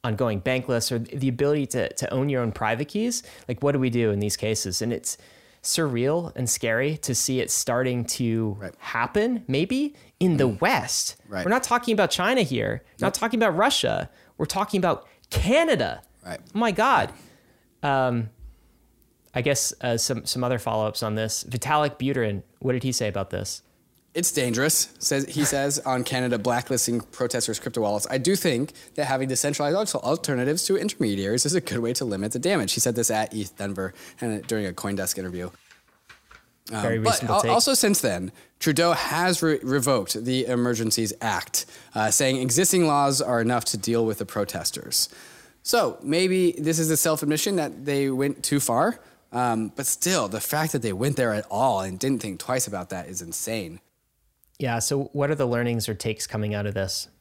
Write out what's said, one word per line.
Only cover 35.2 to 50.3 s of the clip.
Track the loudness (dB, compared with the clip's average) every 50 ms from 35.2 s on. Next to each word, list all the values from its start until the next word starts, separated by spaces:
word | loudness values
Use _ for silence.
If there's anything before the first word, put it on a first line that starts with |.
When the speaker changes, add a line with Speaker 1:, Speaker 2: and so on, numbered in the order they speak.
| -6 -6 -6 -8 -8 -10 -12 _ _ _ -20 _ _ _ _ _ _ -20 -20 _ _ _ -20 -20 _ _ _ _ _ -8 -6
Speaker 2:
Um, | -4
Speaker 1:
Very | -2 0 0
Speaker 2:
but | 2 2 2
Speaker 1:
reasonable | 2 2 0 2 2
Speaker 2:
al-, | 2 4
Speaker 1:
take. | 4
Speaker 2:
also | 4 4 4 4 4
since | 4 4 4 4 4
then, | 2 0 -2 -2 -6 -8 -10 -16 -20 _ _ _
Trudeau | 0 2 4 4 4 4 4
has | 2 0 -2 0 2 2 2 2 2 2
re-, | 2 2 2
revoked | 0 0 0 2 4 4 2 2 2 -2 -4 -4 -2
the | 0 0 0 0
Emergencies | 2 2 2 2 2 2 0 0 0 0 0 0 -2 -2 -4
Act, | -2 -2 -2 -2 -4 -4 -6 -6 -6 -6 -16 -20 -20 -6 -2
uh, | 0 2 2
saying | 2 4 2 2 2
existing | 0 0 2 2 2 4 4 4 4 4
laws | 4 4 4 4 4 2 0
are | 0 2 2 2
enough | 2 2 2 2 0
to | -2 -4
deal | -4 -2 0 2 2 2
with | 2 0
the | -2 -6
protesters. | -6 -2 -4 -2 -2 -4 -4 -4 -4 -6 -6 -8 -4 -2 -2 -2 -2 -6 -20 -20 -20 -20 -20 -20 -20 _ _ _
So | 2 2 4 2 2 -2 -4
maybe | -4 0 2 2 4 4 4 4 4 2 2
this | 0 -2 0 0 2
is | 2 2
a | 2
self-admission | 2 2 2 2 2 2 0 0 2 0 0 0
that | 0 0 -2 -6 -6 -4
they | -2 0 2 2 0
went | 0 0 0 0 -2 -4 -2
too | 0 0 2
far, | 2 2 2 4 2 2 0 -4 -14 -20 -20 _ _ _
um, | -2 0 0 2 2 0 -2 -4 -6
but | -4 -2
still, | -2 -2 0 0 2 2 2 2
the | 0